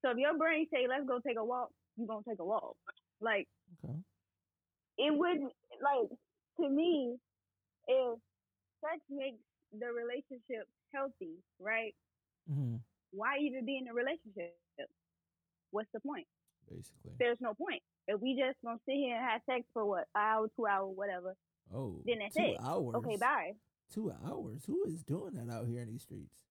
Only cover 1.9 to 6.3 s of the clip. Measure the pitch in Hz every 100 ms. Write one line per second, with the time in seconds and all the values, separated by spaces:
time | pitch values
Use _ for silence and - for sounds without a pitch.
1.9 | - 220 220 214 202 170 220 - - -
2.9 | - _ _ 226 208 - _ _ 175 -
3.9 | 151 - _ _ _ _ _ _ _ _
4.9 | - 285 294 349 349 269 - _ - 277
5.9 | 277 226 247 _